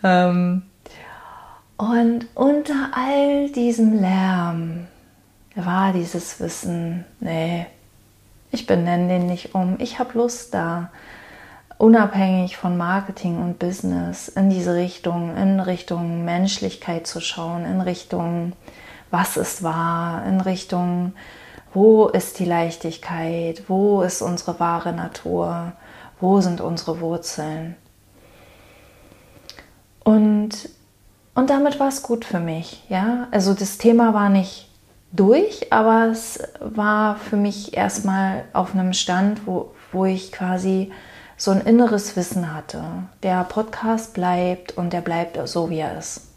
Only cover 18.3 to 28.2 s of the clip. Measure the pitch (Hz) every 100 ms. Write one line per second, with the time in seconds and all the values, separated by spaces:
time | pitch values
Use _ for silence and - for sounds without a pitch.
18.3 | 170 170 175 - - - - - 175 180
19.3 | - - - 165 160 170 170 170 170 196
20.3 | 190 185 185 - 180 180 175 180 - -
21.3 | - - - - 190 214 220 214 185 180
22.3 | - 175 170 170 165 165 151 - 165 165
23.3 | 170 165 165 - 185 208 202 180 - -
24.3 | 175 - 165 170 170 170 170 170 - -
25.3 | 175 170 170 170 175 - - - - 185
26.3 | 196 185 175 - 165 - 165 165 170 -
27.3 | - 156 160 165 175 _ _ _ _